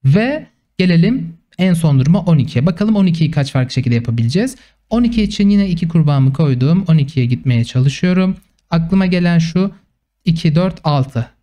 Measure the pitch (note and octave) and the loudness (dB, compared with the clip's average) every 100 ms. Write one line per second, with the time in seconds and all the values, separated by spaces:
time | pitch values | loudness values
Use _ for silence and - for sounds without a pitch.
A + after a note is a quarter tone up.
0 | C3+ F3+ A#3+ D#4 - _ _ - F#3 E3+ | 2 0 0 -6 -10 _ _ -2 2 2
1 | F#3+ C4+ - - _ - F#3 E3 D#3+ C3+ | 2 0 -6 -14 _ -4 0 0 2 2
2 | C3 G3+ F#3 D#3 A#2 - D#3+ F3 G#3+ G#3 | 2 0 2 0 0 -2 -2 -2 0 2
3 | F#3+ E3 D#3 D3+ C3+ C3+ B2+ - A#2+ A#2 | 0 0 -2 -2 -2 -2 -2 -2 -2 -2
4 | A#2 A2+ A#2 E3 C4 - _ _ _ A3 | -2 -2 0 -2 -4 -8 _ _ _ -2
5 | A#3+ A3+ G#3 - G3+ G3+ G3 E3+ E3 E3 | 0 0 -2 0 2 2 0 -2 0 2
6 | D3 C#3 C3+ C3+ D3+ B2 C3 F3+ G3 D#3+ | 2 2 2 2 0 2 2 0 2 0
7 | C3+ C3+ A#2+ B2 C3+ A#2 A#2+ B2+ C3+ C3 | 2 -2 -2 -2 0 0 0 0 0 0
8 | F3+ F#3 F#3 F#3 _ _ _ E3+ E3 F#3+ | -2 0 -2 -4 _ _ _ -4 0 0
9 | F#3 F3+ F3 E3+ E3 F#3 G3 - _ _ | 0 0 2 2 0 -2 -4 -6 _ _
10 | _ _ - E3 E3 D3+ F#3 F#3 D#3 C#3+ | _ _ -4 0 0 0 -2 -4 -2 -2
11 | C3+ A#2 A2+ _ | -2 -6 -8 _